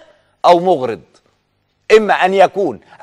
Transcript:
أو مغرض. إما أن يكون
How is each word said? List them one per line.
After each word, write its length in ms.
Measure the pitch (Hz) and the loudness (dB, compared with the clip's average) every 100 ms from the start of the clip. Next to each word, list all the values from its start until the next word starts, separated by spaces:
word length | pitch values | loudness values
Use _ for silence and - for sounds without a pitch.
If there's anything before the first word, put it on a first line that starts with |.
| _ _ _ _ | _ _ _ _
أو 160 | 165 175 | 2 2
مغرض. 400 | 185 151 123 95 _ _ _ _ _ _ _ _ - 220 | 0 -2 -4 -10 _ _ _ _ _ _ _ _ 0 0
إما 180 | 202 | 2
أن 200 | 151 185 | -2 -2
يكون 460 | 190 180 190 170 101 _ - | 0 0 0 -6 -8 _ -10